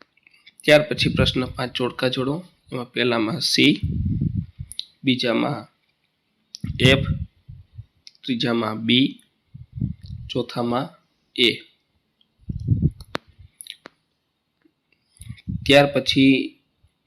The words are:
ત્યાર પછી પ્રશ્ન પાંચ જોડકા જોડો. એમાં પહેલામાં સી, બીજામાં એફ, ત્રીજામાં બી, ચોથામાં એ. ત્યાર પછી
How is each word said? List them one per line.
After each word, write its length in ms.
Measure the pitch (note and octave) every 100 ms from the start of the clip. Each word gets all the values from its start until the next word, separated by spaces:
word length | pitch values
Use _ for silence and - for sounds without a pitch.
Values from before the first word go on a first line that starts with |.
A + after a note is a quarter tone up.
| _ _ _ _ - _
ત્યાર 180 | - D3
પછી 280 | D3 - C3+
પ્રશ્ન 340 | - B2+ C3
પાંચ 320 | B2+ - B2+ -
જોડકા 320 | B2 - C3
જોડો. 360 | C3 C3 D#3 F3+ _ -
એમાં 200 | C3 A#2+
પહેલામાં 480 | A#2 B2 A#2 G#2+ C3
સી, 400 | - - C3 - - - - - - - - - - - - _
બીજામાં 640 | C3+ B2 B2 A#2 B2 C3 - _ _ _ _ _ _ _ _ - - -
એફ, 260 | B2+ C3+ - - - _ - - - - - _ - _
ત્રીજામાં 600 | - A#2 A#2+ A#2 A2 A2
બી, 360 | A2+ B2 C#3+ - _ _ _ - - - - - - - -
ચોથામાં 580 | B2+ A#2+ - A#2+ A#2+ E3+ - _ _ _ -
એ. 160 | A#2+ - - _ _ _ _ _ _ _ - - - - - - - - _ _ - _ - - - _ _ _ _ _ _ _ _ _ _ _ _ - - - - - -
ત્યાર 200 | C#3 C#3
પછી 720 | - - C#3 C3+ C3 - - _ _ _ _